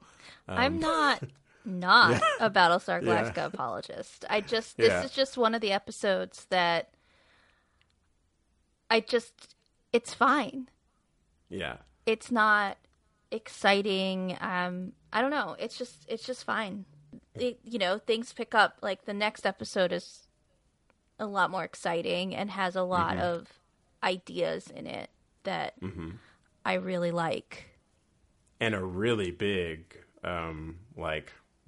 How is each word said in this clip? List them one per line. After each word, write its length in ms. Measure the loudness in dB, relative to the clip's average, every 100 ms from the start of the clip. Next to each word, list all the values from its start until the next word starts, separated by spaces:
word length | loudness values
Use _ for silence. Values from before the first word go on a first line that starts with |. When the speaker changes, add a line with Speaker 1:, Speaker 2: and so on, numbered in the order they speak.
| -18 -20 -20 -18 -6
Speaker 1:
um, 100 | 0
Speaker 2:
I'm 220 | 0 0
not, 440 | 0 2 2 0 -6 -16
Speaker 1:
<laughs> 220 | _ _ -8
Speaker 2:
not 460 | -2 6 8 8
Speaker 1:
Yeah. 80 | 6 4 4
Speaker 2:
a 100 | 4
Battlestar 540 | 6 8 6 2 -2
Speaker 1:
Yeah. 200 | 2 2 0
Speaker 2:
Galactica 140 | -2 -4
apologist. 800 | -4 -6 -6 -8 -12 -14 -12 -2
I 120 | -2
just, 360 | 0 -4 -4 4
this 120 | 4
Speaker 1:
Yeah. 140 | 4
Speaker 2:
is 80 | 0
just 260 | 0 0 2
one 180 | 2 2
of 60 |
the 100 | 0
episodes 760 | -2 -2 -4 0 0 -2 -10 -2
that 420 | 2 2 2 -2 _ _ _ _ _ _ _ _ _ _ _ _ _ _ _ _ _ _ _ 0
I 100 | 0
just, 560 | 2 -2 -2 _ -20 _ _ _ -2
it's 220 | -2 0
fine. 560 | 2 4 4 0 -8 -14 _ _ _ _ _ _ _ -12
Speaker 1:
Yeah. 280 | -6 -6 -8 -16 _ -2
Speaker 2:
It's 260 | -2 -2
not 460 | 2 4 4 2 -6 _ _ _ _ -10
exciting. 1080 | -10 -10 0 4 4 2 0 0 -2 -4 -4
Um, 520 | -4 -2 -2 -4 -10 -14 -4
I 100 | 0
don't 100 | 0
know. 240 | 0 -4 -6
It's 200 | -8 -8
just, 280 | -12 -12 -10
it's 180 | -8 -8
just 180 | -8
fine. 420 | -4 -4 -4 -8 -14 -20 -20 -20 _ -4
It, 240 | -4 -4
you 160 | -6 0
know, 180 | 2 2
things 360 | 0 0 -2
pick 200 | -8 0
up. 240 | 6 6 4
Like, 240 | -6 -4 -6
the 80 |
next 320 | -2 -2 0 -2
episode 460 | -2 -4 2 2
is 360 | 0 -6 -20 _ _ _ _ _ _ _ _ _ -10
a 60 | -4
lot 260 | 0 0
more 120 | 0
exciting 720 | -6 -6 -4 -2 -2 -2 -2 -4
and 140 | -6
has 240 | -2 -2 -2
a 80 |
lot 320 | 0 0 0 0
Speaker 1:
Mm-hmm. 60 | -2
Speaker 2:
of 220 | -4 -8 -20 _ _ _ -4
ideas 640 | -2 -2 -6 -4 -2 -4 -4 -6
in 120 | -4
it 220 | -10 -12 _ _ _
that 360 | -6 -4 -6 -8
Speaker 1:
Mm-hmm. 300 | -10 -8 -10 -12 -20 _ _ _ -2
Speaker 2:
I 80 |
really 380 | -2 -2 -2 0
like. 580 | 0 -2 -4 -8 -18 -20 _ _ _ _ _ _ _ _ -2
Speaker 1:
And 140 | 0 0
a 80 |
really 480 | -4 -2 0 0 -2
big, 640 | -2 -2 0 -2 -6 -14 -20 -20 -10
um, 540 | -6 -4 -6 -8 -10 -14 -16 -8
like, 340 | -4 -4 -6 -20 _ _